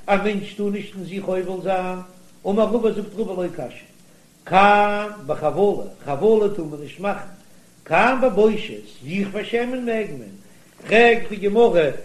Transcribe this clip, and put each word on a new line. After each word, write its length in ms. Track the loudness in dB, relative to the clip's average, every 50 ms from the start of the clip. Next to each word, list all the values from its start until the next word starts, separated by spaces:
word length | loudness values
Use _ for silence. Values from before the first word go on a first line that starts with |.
| -2
א 100 | 0 2 2 2
מענטש 300 | 0 -2 -4 -6 -8 -8
טוט 200 | -6 -4 -4 -4
נישט 220 | -6 -8 -10 -12
אין 80 | -12 -12
זיך 220 | -10 -8 -8 -6
חייבל 360 | -4 -4 -4 -4 -6 -6 -6 -4
זיין. 360 | -2 -2 -2 -2 -4 -6 -8 -12 -16 -20 -20 -20 -20 -20 -10 -4
און 100 | -2 2
מען 120 | 2 2 2
רבה 240 | 2 2 0 0
זאגט, 240 | 0 -2 -6 -8 -6 -6
רבה 260 | -6 -6 -4 -6 -6
לא 60 | -6
קשיא. 380 | -6 -8 -10 -12 -12 -16 -20 -20 _ _ -20 -20 -20 _ _ _ _ _ -6
קם 640 | 2 4 6 6 8 6 6 4 2 0 -2 -4 -6 -10 -10 -6 -6
בחבלה. 580 | -4 -2 -2 -2 0 2 2 2 2 0 -4 -10 -12 -12 -8
חבלה 500 | -6 -4 0 2 4 4 4 4 2 0
טו 100 | -2 -6
מען 160 | -8 -8 -12
נישט 180 | -12 -14 -12 -8
מאכן. 280 | -6 -6 -6 -6 -8 -14 -18 -20 -20 _ -20 -20 _ _ _ _ -6
קם 360 | 0 2 4 4 4 2 2 2
בבושת. 580 | 2 4 4 4 4 4 2 -4 -8 -10 -14 -16 -18 -20 -16 -12
זיך 240 | -8 -6 -6 -6 -4
פארשעמען 540 | -6 -8 -8 -4 -4 -2 -2 -2 -6 -6 -4
מעג 220 | -4 -4 -4 -4 -6
מען. 260 | -8 -12 -14 -16 -18 -20 -20 -20 -20 -20 -20 _ _ -14 -4 2
פרעגט 420 | 4 6 6 6 4 2 0 -4
די 60 | -4
גמרא, 540 | -2 -2 0 4 6 4 6 6 4 2 2 0 -4 -8